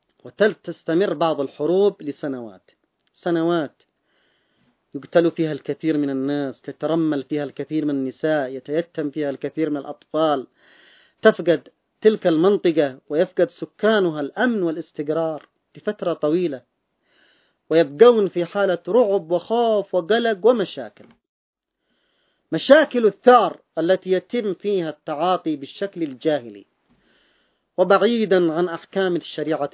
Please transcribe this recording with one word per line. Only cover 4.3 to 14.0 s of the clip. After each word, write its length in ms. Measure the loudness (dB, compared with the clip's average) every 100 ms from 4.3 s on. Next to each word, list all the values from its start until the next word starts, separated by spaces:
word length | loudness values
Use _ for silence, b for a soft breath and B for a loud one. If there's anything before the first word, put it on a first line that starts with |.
| _ _ _ _ _ _
يقتل 360 | -16 -2 2 2
فيها 220 | 0 -4
الكثير 460 | -6 -8 -6 -2 -2
من 120 | -2
الناس، 500 | -4 -4 -4 -6 -10
تترمل 640 | -16 -8 -4 -2 -2 -4
فيها 220 | -6 -8
الكثير 400 | -8 -10 -6 -4
من 60 | -4
النساء، 600 | -4 -6 -4 -2 -2 -2
يتيتم 600 | -8 -6 -6 -6 -8 -8
فيها 200 | -4 -6
الكثير 400 | -6 -8 -4 -4
من 60 | -4
الأطفال، 720 | -8 -16 _ -2 0 0 -4 b b b b b b b
تفقد 460 | 2 4 0 0 -2 _ _ _
تلك 260 | 2 2 2
المنطقة 720 | 2 4 4 2 2 0 -4 _
ويفقد 420 | -2 -2 0 -2
سكانها 680 | -2 -16 _ 0 2